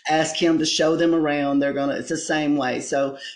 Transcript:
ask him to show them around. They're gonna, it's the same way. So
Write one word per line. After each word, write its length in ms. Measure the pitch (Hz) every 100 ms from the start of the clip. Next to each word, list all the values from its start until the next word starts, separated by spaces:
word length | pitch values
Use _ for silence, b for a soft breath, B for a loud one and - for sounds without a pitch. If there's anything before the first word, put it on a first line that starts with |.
| -
ask 260 | 156 156
him 240 | - 170 160
to 60 |
show 320 | 156 - 160 160
them 180 | 170
around. 440 | 165 151 147 139 139
They're 140 | 139
gonna, 220 | 143 139
it's 140 | 131 123
the 80 | 156
same 400 | - 156 151 147
way. 240 | 127 120
So 360 | - 139 135 135 B